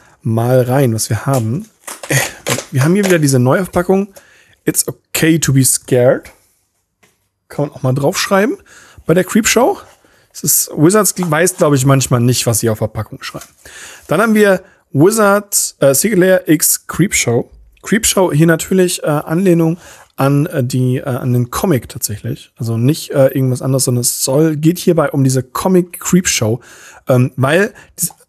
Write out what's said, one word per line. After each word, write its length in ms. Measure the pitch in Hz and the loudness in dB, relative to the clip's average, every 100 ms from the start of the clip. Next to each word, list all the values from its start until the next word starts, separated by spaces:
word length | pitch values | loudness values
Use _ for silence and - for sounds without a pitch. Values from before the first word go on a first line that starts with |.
| _ _ | _ _
mal 400 | 120 110 120 127 | -4 -2 2 2
rein, 320 | 123 135 127 | 2 2 0
was 160 | 110 - | -2 -4
wir 160 | 107 139 | -4 -2
haben. 420 | 135 110 147 220 _ - - - | -2 -2 -6 -10 _ -20 -18 -4
Äh, 80 | 131 - - - - - | -4 -4 -10 -8 -8 -4
wir 120 | 131 | 0
haben 100 | 151 | 2
hier 120 | 202 196 | 2 2
wieder 120 | 170 | 2
diese 220 | 143 131 | 2 2
neue 240 | 123 185 | 2 0
Verpackung. 500 | 180 180 175 190 202 - _ _ _ _ - | -2 -4 0 -2 -2 -12 _ _ _ _ -6
It's 220 | - - | -4 -8
okay 520 | - _ - 160 165 | -12 _ -2 0 2
to 140 | 147 | 2
be 120 | 135 127 | 2 2
scared. 680 | - - 123 127 302 - _ _ _ _ _ _ _ _ _ _ _ _ | -2 0 2 4 2 -4 _ _ _ _ _ _ _ _ _ _ _ _
Kann 220 | - 147 | -6 -6
man 60 | - | -4
auch 60 | |
mal 120 | 127 | -2
draufschreiben 640 | 135 139 143 - 196 220 392 _ - - - - | 0 -2 -2 -2 0 0 -4 _ -20 -20 -12 -2
bei 80 | 175 | 0
der 80 | |
Creepshow. 560 | 180 214 214 220 311 381 - _ _ _ _ - | 2 0 0 2 2 -2 -12 _ _ _ _ -10
Es 60 | |
ist, 300 | 165 - - - | -4 -4 -4 2
Wizards 380 | 160 214 190 - | 2 4 0 -2
weiß, 420 | 175 151 180 - | -2 0 0 0
glaub 180 | 156 139 | 2 2
ich, 100 | 139 | 4
manchmal 340 | 135 - 123 | 2 2 0
nicht, 280 | 120 117 120 | 2 0 -2
was 120 | 107 | -2
sie 80 | 113 | -2
auf 80 | 110 | -2
Verpackung 420 | 110 113 107 - | -6 -6 -10 -12
schreiben. 240 | - - - _ - - - - - | -14 -16 -18 _ -20 -20 -20 -18 -4
Dann 120 | 160 | 0
haben 140 | 226 | 2
wir 300 | 214 202 185 - _ _ | 4 4 2 -4 _ _
Wizards, 840 | 139 185 220 202 202 202 - - - | 2 2 4 2 2 -2 -4 -4 0
äh, 160 | 139 | 2
Secret 240 | - 208 185 | 2 0 2
Lair 320 | 185 185 - | 4 2 2
X 380 | 156 - - - | 0 0 -4 -6
Creepshow. 640 | - 196 - 120 120 - - - _ | -2 -2 0 -2 -2 -4 -16 -20 _
Creepshow 500 | - 220 - 202 180 | -4 -2 0 0 0
hier 140 | 147 165 | 2 2
natürlich, 560 | 160 - 190 180 - | 2 0 0 0 -2
äh, 60 | 165 | -4
Anlehnung 680 | 147 - 165 190 170 165 175 - - - - | -4 -2 -2 2 2 2 -2 -12 -20 -20 -2
an, 320 | 135 143 156 | 0 0 0
äh, 160 | 156 | -2
die, 340 | 123 131 127 131 | -2 -2 -2 -2
äh, 60 | |
an 300 | 139 120 127 | -4 -6 -2
den 180 | 123 120 | -2 -2
Comic 360 | - 196 127 - | -4 0 0 -2
tatsächlich. 640 | - - 104 113 143 - - | -10 -10 -8 -8 -10 -12 -8
Also 240 | 117 113 | -4 0
nicht, 320 | 127 160 - | 0 0 -2
äh, 160 | 143 135 | 2 2
irgendwas 340 | 139 131 123 | 2 -2 -2
anderes, 220 | 131 135 | -2 -2
sondern 180 | 131 123 | 0 -2
es 220 | 120 - | -2 -4
soll, 320 | - 139 160 151 | -2 0 0 2
geht 240 | 160 180 | 0 2
hierbei 320 | 185 165 143 | 0 0 0
um 120 | 143 | 0
diese 200 | 131 131 | 0 0
Comic 560 | 131 - 190 180 180 - | -4 -6 2 2 0 -8
Creepshow, 640 | - 180 - - 110 123 - - - - - | 0 0 0 -2 -2 -4 -8 -20 -20 -16 0
ähm, 240 | 127 127 - | 0 0 0
weil 360 | 131 170 214 - - - | 0 2 0 -6 -20 -10
diese 140 | - - | -10 -10